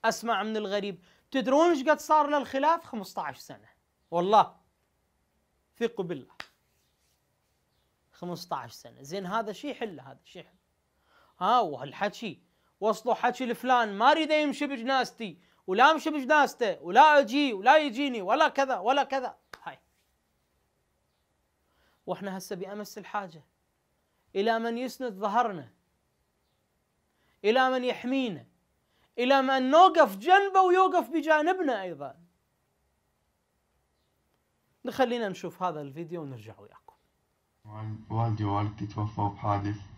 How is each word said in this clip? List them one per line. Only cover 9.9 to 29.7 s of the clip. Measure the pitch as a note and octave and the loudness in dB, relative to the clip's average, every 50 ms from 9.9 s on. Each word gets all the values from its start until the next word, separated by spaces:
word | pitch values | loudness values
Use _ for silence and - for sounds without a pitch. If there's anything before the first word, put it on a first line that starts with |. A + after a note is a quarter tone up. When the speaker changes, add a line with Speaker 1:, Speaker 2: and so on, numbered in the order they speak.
| F3+ C3+ | -10 -14
Speaker 1:
هذا | B2+ C3+ C3 _ _ | -18 -20 -20 _ _
شي | - - F#3 | -20 -20 -20
يحل. | D#3 _ _ _ _ _ _ _ _ _ _ _ _ _ _ _ _ _ _ _ | -20 _ _ _ _ _ _ _ _ _ _ _ _ _ _ _ _ _ _ _
ها، | F3 G3 A#3 B3+ | 0 2 4 4
وهالحكي | A3 E3+ C#3+ B2 C3 C#3+ A#2+ - G3 G#3 - - B3 G#3 D3+ _ _ _ _ _ _ _ _ _ | 2 0 -4 -10 -12 -14 -8 -6 -6 -6 -6 -8 -12 -12 -12 _ _ _ _ _ _ _ _ _
وصلوا | F#3+ G#3+ G#3 G#3+ - B3 A3 | -2 -2 -2 -2 -2 -2 -2
حكي | - - B3 A#3+ - C4 | 0 0 -2 -2 -2 -4
لفلان: | A#3 A#3 - - B3+ B3+ B3 A#3 G#3+ G3+ G3 | -6 -6 -6 0 2 2 2 2 0 -2 2
"ما | A3 C4 | 4 4
أريده | D4+ D#4+ D#4 D4 D#4 | 4 4 2 0 2
يمشي | D4+ D4+ D4 C4+ - D4 | 0 0 0 -2 -4 -6
بجنازتي، | C#4+ C#4 A#3 A3+ B3+ C4+ C4 A#3+ - - _ A3+ G3 D#3 _ _ _ _ _ _ | -6 -6 -6 -4 -2 0 0 -2 -2 -6 _ -12 -12 -12 _ _ _ _ _ _
ولا | - F#3 G#3 B3 D4 | -4 4 6 6 6
أمشي | D#4+ D4+ - D#4+ | 6 4 -2 -4
بجنازته، | D4+ D4+ C4 A#3+ D4+ D4+ C#4+ C4+ C4+ _ A#3+ G#3 E3+ - C#3 | -4 -4 0 2 4 4 4 2 0 _ -4 -4 -4 -6 -8
ولا | E3+ F3+ A3+ D4 D#4 D4+ C#4+ | 2 6 8 8 8 8 6
أجي، | C#4 G#3 A#3 C#4+ D4 C#4 A3+ | 4 4 0 0 0 0 -2
ولا | F#3+ G3 A#3+ C#4+ D#4 | 0 4 6 6 6
يجيني، | D4+ C#4+ G#3+ A#3 C#4+ C#4+ B3 A#3 F#3 | 6 2 -4 -4 -4 -4 -4 -4 -2
ولا | F#3 G#3+ - D#4+ D4 | 0 2 4 2 2
كذا، | C#4 - C#4 C4 B3+ F#3+ | 2 0 0 0 -2 -2
ولا | F3+ A3 C4+ C#4 B3 | 0 0 2 2 0
كذا". | C4 C4+ C4+ B3 A3 - _ _ _ - - - | 0 -2 -6 -6 -6 -12 _ _ _ -20 -18 -18
هاي. | - C#3 _ _ _ _ _ _ _ _ _ _ _ _ _ _ _ _ _ _ _ _ _ _ _ _ _ _ _ _ _ _ _ _ _ _ _ _ _ _ _ _ _ _ _ _ _ _ | -18 -18 _ _ _ _ _ _ _ _ _ _ _ _ _ _ _ _ _ _ _ _ _ _ _ _ _ _ _ _ _ _ _ _ _ _ _ _ _ _ _ _ _ _ _ _ _ _
وإحنا | - F3+ F3 G3 G3 F#3+ F#3+ | -10 -10 -8 -8 -10 -10 -10
هسه | F#3 - G#3 | -10 -12 -12
بأمس | F3 F#3+ F#3 G3+ G#3 G#3 G3+ - A3 | -10 -10 -12 -12 -12 -14 -14 -16 -18
الحاجة | F#3+ - - G#3 G3+ F#3 D#3+ D#3+ C#3 _ _ _ _ _ _ _ _ _ _ _ _ _ _ _ _ _ _ | -18 -8 -8 -8 -8 -8 -16 -20 -20 _ _ _ _ _ _ _ _ _ _ _ _ _ _ _ _ _ _
إلى | F#3+ G3+ A3+ A3+ A3+ | -2 0 0 0 0
من | A3+ A#3 A#3 A#3 | -2 -4 -6 -6
يسند | B3+ B3 - - C4 B3 G3+ | -6 -8 -8 -8 -10 -10 -8
ظهرنا، | F#3+ G3+ G#3 G3 A#3 B3 A3+ G3 E3 C3+ A2 _ _ _ _ _ _ _ _ _ _ _ _ _ _ _ _ _ _ _ _ _ _ _ _ _ _ _ _ _ _ _ _ _ _ - | -6 -6 -2 0 0 0 0 -4 -8 -14 -16 _ _ _ _ _ _ _ _ _ _ _ _ _ _ _ _ _ _ _ _ _ _ _ _ _ _ _ _ _ _ _ _ _ _ 0
إلى | G3+ A3+ C4 C4 C4 | 2 4 4 4 2
من | C4 B3+ B3 | 2 0 -2
يحمينا، | B3 G#3+ - - A#3+ C4 C4+ C4 A#3 F#3 C#3 - _ _ _ _ _ _ _ _ _ _ _ _ _ _ - | -4 -4 -4 -4 -4 -2 -2 -2 -2 -6 -8 -12 _ _ _ _ _ _ _ _ _ _ _ _ _ _ -4
إلى | B3 B3 C#4 C4+ C4 | 2 4 4 4 4
من | C4 C4+ C4+ B3+ B3+ | 2 0 0 0 4